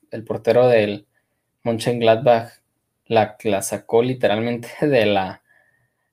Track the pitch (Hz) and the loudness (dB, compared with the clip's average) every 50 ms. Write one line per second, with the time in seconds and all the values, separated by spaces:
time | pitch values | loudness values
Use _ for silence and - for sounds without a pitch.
0 | _ _ - 117 110 - 107 - - 117 110 120 127 127 120 110 104 104 101 101 | _ _ -14 -12 -10 -10 -10 -4 -2 0 2 4 4 4 4 4 2 0 -2 -6
1 | - _ _ _ _ _ _ _ _ _ _ _ - 120 113 110 - 127 120 120 | -12 _ _ _ _ _ _ _ _ _ _ _ -6 -6 -6 -4 -4 -4 -2 0
2 | 117 110 113 110 113 127 117 113 113 - - _ _ _ _ _ _ _ _ _ | 2 2 2 4 4 2 2 2 0 -4 -12 _ _ _ _ _ _ _ _ _
3 | _ - 117 110 107 107 - - - 110 98 98 - - 107 101 - - - 113 | _ -2 0 0 0 0 -2 -6 -4 -4 -2 -2 -4 -6 -8 -10 -4 0 0 0
4 | 120 127 131 123 117 101 101 110 113 120 120 117 120 - - - 160 147 139 120 | 2 0 -2 -2 -2 -2 0 -2 -2 -4 -6 -8 -10 -14 -8 -4 -2 0 2 2
5 | 107 104 101 95 95 92 95 - _ _ _ _ _ _ _ _ _ _ _ _ | 2 2 0 0 -2 -4 -8 -14 _ _ _ _ _ _ _ _ _ _ _ _
6 | _ _ | _ _